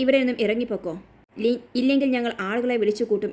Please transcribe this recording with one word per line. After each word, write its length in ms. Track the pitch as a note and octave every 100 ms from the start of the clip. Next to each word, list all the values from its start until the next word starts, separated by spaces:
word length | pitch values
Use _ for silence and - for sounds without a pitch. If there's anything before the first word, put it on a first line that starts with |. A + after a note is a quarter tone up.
ഇവിടെ 160 | C4 C4+
നിന്നും 220 | B3+ A#3+ G#3
ഇറങ്ങിപ്പോക്കോ, 480 | A3+ A#3+ F#3+ F3+ F3 - - _ -
ലി-, 240 | A3+ A#3+ - B3
ഇല്ലെങ്കിൽ 300 | C4 C#4 C4+ B3
ഞങ്ങൾ 180 | A#3+ - F#3+
ആളുകളെ 280 | A#3 B3 A#3+
വിളിച്ചു 240 | G#3 G#3 A#3
കൂട്ടും" 200 | G#3 G#3